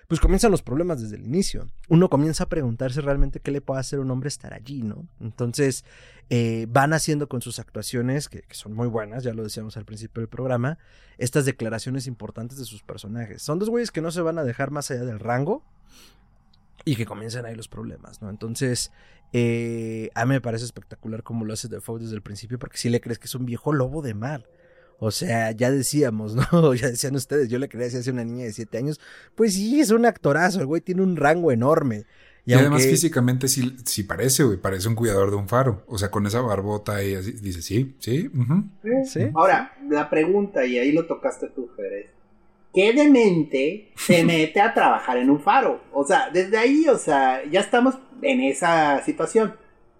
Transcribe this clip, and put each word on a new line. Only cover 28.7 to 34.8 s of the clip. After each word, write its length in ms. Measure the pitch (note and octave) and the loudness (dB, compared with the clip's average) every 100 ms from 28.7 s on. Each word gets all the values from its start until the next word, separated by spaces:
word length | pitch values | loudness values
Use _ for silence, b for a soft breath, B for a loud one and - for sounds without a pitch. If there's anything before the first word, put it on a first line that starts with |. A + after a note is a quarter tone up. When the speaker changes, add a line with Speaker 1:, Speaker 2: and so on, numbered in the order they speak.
| A2+ | -6
Speaker 1:
años. 220 | C#3 D3+ B B B | -4 -6 B B B
Pues 200 | - A3 | 0 2
sí, 260 | F#3+ G#3+ C#4+ | 2 2 2
es 100 | C#4+ | 4
un 160 | A3+ A#3 | 4 4
actorazo, 540 | - - D3 F3+ F#3 | 2 2 2 2 0
el 60 | C#3 | -2
güey 140 | E3 | -2
tiene 220 | - F3+ | -2 0
un 140 | F#3+ E3 | 0 4
rango 360 | C#3 E3+ E3+ | 4 4 4
enorme. 520 | A#2 C3 D#3+ C#3+ G#2+ - b b b | 4 4 4 2 -2 -8 b b b
Y 80 | - | 4
Speaker 2:
Y 20 | |
además 260 | B2 C#3+ D3 | 6 6 6
Speaker 1:
aunque 100 | C3 | 4
Speaker 2:
físicamente 560 | C3 E3 C3+ B2 B2+ C3 | 4 2 2 2 2 0
sí, 280 | C3 B2 C3+ | 0 -2 -4
sí 200 | - - | -6 -4
parece, 380 | F#2+ - B2+ C3 | -4 -2 2 4
güey, 120 | C3+ F#2 | 4 2
parece 320 | G2 F#2+ | -2 -2